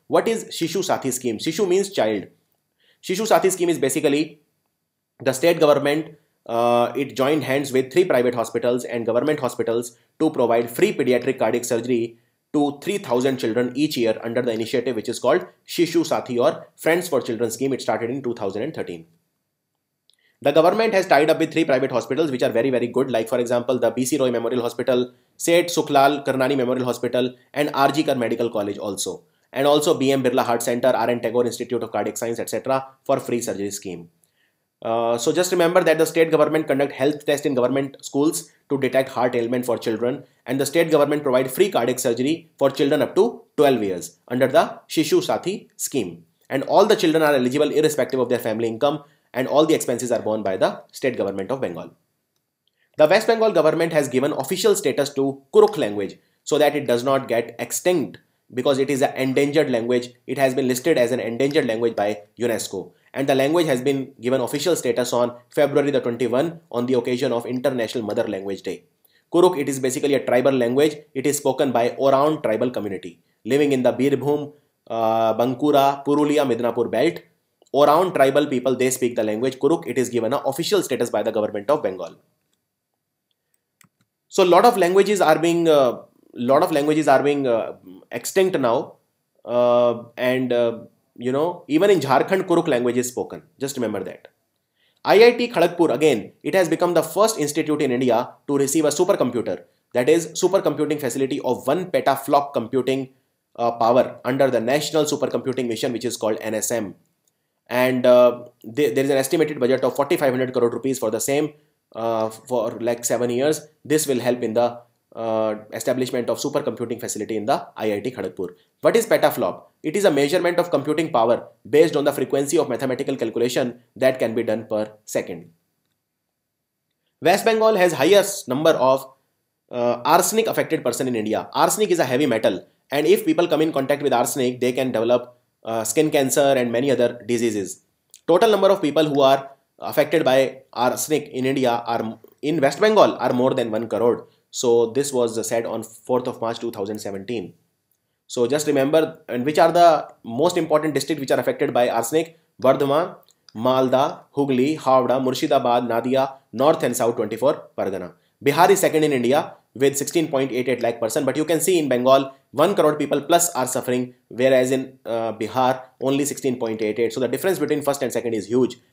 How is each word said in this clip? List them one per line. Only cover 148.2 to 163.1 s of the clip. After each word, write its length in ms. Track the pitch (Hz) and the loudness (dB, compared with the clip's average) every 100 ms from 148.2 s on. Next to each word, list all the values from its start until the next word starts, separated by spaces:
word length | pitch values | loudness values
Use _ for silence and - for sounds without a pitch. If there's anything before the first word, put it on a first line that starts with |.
| - | -10
So 180 | - - | -2 0
just 200 | 147 151 | 0 0
remember, 540 | 143 135 156 160 - - | 0 2 2 0 -4 -8
and 160 | 123 | -6
which 140 | 127 156 | -2 2
are 140 | 165 | 4
the 360 | 170 170 151 - - | 6 6 4 0 -14
most 340 | - 117 170 175 | -8 0 0 0
important 380 | 160 151 156 | 0 0 0
districts 260 | 139 131 156 | -2 -2 -4
which 100 | 131 | -2
are 100 | 147 | 0
affected 320 | 123 123 147 | 0 -2 0
by 160 | 123 120 | 2 2
arsenic? 500 | 104 117 156 165 - _ - | 0 0 -2 -2 -8 _ -2
Bardhaman, 540 | 127 139 139 143 185 - _ _ _ | 2 2 2 0 -2 -8 _ _ _
Malda, 680 | 110 123 131 131 127 147 185 _ | -4 0 2 2 2 0 -4 _
Hooghly, 440 | - 139 127 135 156 | -4 0 0 0 -2
Howrah, 400 | - 131 120 127 | 2 2 4 0
Murshidabad, 680 | 127 127 151 139 123 120 120 | 0 -2 0 0 2 0 0
Nadia, 460 | 113 123 131 135 - _ | -2 0 0 -2 -6 _
North 300 | 110 139 160 | 0 2 2
and 140 | 131 120 | 0 -2
South 200 | 117 117 | -2 -2
twenty-four 540 | 110 113 127 - - - | -4 -2 -2 -2 -6 -8
Pargana. 360 | 98 92 87 - _ _ | -6 -6 -10 -16 _ _
Bihar 260 | 135 139 190 | 0 4 6
is 100 | 196 | 6
second 240 | 151 156 | 4 2
in 80 | 151 | 2
India 420 | 135 120 143 175 - _ | 2 0 0 -2 -10 _
with 220 | - 139 135 | -2 0 0
sixteen 320 | 143 175 156 | -2 -2 0
point 220 | 139 135 | -2 -2
eight 160 | 120 127 | -2 -2
eight 140 | 123 | -2
lakh 180 | 120 117 | -2 -2
person, 240 | 110 156 | -2 -2
but 120 | 135 135 | -2 -2
you 80 | |
can 160 | 156 160 | 0 0
see 180 | 160 175 | 2 0
in 100 | 147 | 2
Bengal, 440 | 123 127 135 139 - _ | 2 4 4 2 -8 _
one 220 | 113 170 | 0 2
crore 220 | 202 156 151 | 2 2 0
people 240 | 143 | -2